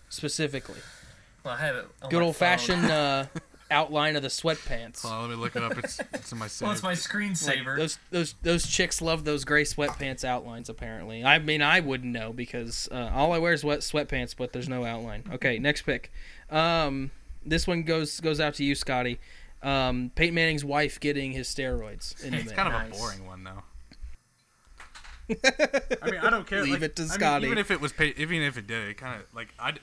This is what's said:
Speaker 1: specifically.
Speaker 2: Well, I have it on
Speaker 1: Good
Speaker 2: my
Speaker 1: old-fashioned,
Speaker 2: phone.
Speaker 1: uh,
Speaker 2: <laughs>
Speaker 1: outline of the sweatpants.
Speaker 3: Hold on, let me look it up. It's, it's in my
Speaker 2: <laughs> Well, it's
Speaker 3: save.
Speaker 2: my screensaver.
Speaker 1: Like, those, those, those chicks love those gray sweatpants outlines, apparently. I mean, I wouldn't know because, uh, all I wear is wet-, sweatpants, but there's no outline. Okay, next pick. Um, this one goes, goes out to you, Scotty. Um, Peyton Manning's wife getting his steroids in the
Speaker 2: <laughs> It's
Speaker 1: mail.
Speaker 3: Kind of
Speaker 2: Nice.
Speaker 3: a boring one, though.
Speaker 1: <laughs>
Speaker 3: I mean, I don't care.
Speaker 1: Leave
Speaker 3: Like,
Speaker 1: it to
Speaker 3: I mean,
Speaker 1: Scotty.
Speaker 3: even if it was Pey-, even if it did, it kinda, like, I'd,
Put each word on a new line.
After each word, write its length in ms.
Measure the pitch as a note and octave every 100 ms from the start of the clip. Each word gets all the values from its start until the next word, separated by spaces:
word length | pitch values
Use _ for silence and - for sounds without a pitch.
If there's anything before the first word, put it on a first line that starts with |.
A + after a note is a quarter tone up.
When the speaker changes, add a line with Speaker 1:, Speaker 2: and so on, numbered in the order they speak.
| -
Speaker 1:
specifically. 720 | - D3 - D3+ C3+ - - - - - - - -
Speaker 2:
Well, 100 | C#3
I 40 | B2
have 180 | D3+ B2
it 120 | - -
on 80 | C3
Speaker 1:
Good 100 | E3+
Speaker 2:
my 60 | E3+
Speaker 1:
old-fashioned, 560 | D#3+ F3+ F3+ - F3+
Speaker 2:
phone. 80 | E3+
Speaker 1:
uh, 340 | D#3 C#3+ C#3 C#3 E3 -
Speaker 2:
<laughs> 240 | - -
Speaker 1:
outline 440 | D3+ D3+ D3+ D3+ D3+
of 60 |
the 40 | C#3
sweatpants. 720 | - E3 B2+ - A#2+ A#2 -
Speaker 3:
Hold 100 | A#2
on, 80 | A2+
let 80 | A#2
me 60 | A#2
look 200 | A#2+ -
it 80 |
up. 140 | A#2 -
It's, 220 | C#4 - -
it's 180 | C#4 -
in 60 | A3+
my 60 | G#3+ -
Speaker 2:
<laughs> 60 |
Well, 100 | G#3+
it's 100 | G#3
Speaker 3:
save. 20 |
Speaker 2:
my 100 | F#3
screensaver. 720 | F3 - G#3 G#3 E3+ D3 C3+ C3
Speaker 1:
Like, 100 | C#3
those, 220 | D#3 - -
those, 260 | F3 D#3+ -
those 260 | E3 E3+ -
chicks 340 | - F3+ -
love 240 | E3 D#3+ D3+
those 200 | D3 C3+
gray 180 | D3
sweatpants 600 | D3 - C#3+ - C#3 C3
outlines, 440 | C3 B2 A#2+ A#2 A2
apparently. 540 | A2 A#2 A2 G2 A2+
I 140 | C3 D#3
mean, 220 | D3+ D3+
I 200 | D3 F3+
wouldn't 300 | D3 C3 B2
know 220 | A#2+ A2
because, 560 | B2 A#2+ A#2+ A#2 - -
uh, 200 | B2+ A#2
all 180 | C3 D#3
I 40 | E3+
wear 160 | E3+
is 100 | D#3
wet-, 160 | D3 D3
sweatpants, 540 | - D3+ C#3+ C3+ A#2+ -
but 180 | B2
there's 160 | B2 B2+
no 160 | B2+ A#2+
outline. 380 | A#2 A2+ G#2 -
Okay, 260 | - C#3 A2+
next 240 | C#3 D3
pick. 280 | - C#3 - - - - -
Um, 600 | D#3 E3 E3 D3 C3+ C3+ - - - -
this 220 | E3 -
one 160 | E3+
goes, 360 | D#3+ D#3+ D3+ -
goes 200 | D#3+ D3+
out 160 | D3+ D3
to 80 |
you, 100 | C#3+ C#3
Scotty. 440 | - B2+ B2 A#2+ - - - -
Um, 480 | C#3 C3+ B2+ B2+ B2 -
Peyton 180 | E3+ E3+
Manning's 300 | E3 D3+ C#3+
wife 340 | D3 D3 -
getting 320 | D3 C#3+ C3+
his 140 | C3 B2
steroids 720 | - C3 B2 G#2+ G2+ - -
in 80 | C3+
the 60 | -
Speaker 2:
<laughs> 20 |
It's 60 | A3+
Speaker 1:
mail. 80 | G3
Speaker 3:
Kind 120 | F#3
of 60 |
Speaker 2:
Nice. 220 | A#2 A2 G2
Speaker 3:
a 20 |
boring 260 | A#2 G2 F#2
one, 180 | F#2
though. 200 | F#2 G2 - - - - - - _ _ _ _ _ - - - - - -
Speaker 1:
<laughs> 60 | A3+ C4 C4 D4+ C4 - B3+
Speaker 3:
I 100 | -
mean, 80 | F#3
I 100 | E4+
don't 160 | A3 F3
care. 160 | G3
Speaker 1:
Leave 100 | C#3
Speaker 3:
Like, 80 | -
Speaker 1:
it 140 | D#3 -
to 60 |
Speaker 3:
I 20 | D#3+
mean, 60 |
Speaker 1:
Scotty. 320 | G3+ E3 C#3+ C3+
Speaker 3:
even 120 | G#3
if 140 | G3+
it 80 | E3+
was 140 | C#3+
Pey-, 200 | - D3+ C3+
even 240 | D#3 E3+
if 160 | C#3+ A#2+
it 100 | G2+
did, 220 | A2+ G#2
it 80 | G#2+
kinda, 220 | C3 A2+ F#2+
like, 140 | A#2 A2 -
I'd, 200 | B2+ D#3